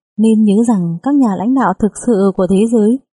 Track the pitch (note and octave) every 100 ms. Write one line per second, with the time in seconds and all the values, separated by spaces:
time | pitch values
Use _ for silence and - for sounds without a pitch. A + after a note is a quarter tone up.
0 | _ - A3 A3 G#3+ G3+ A#3 G#3+ E3+ E3+
1 | C4+ C#4+ A#3+ F3+ G3+ C4+ G3+ F#3+ G#3+ -
2 | - G#3 G3 F#3 F3+ F#3+ A3+ A#3 G#3 C4
3 | -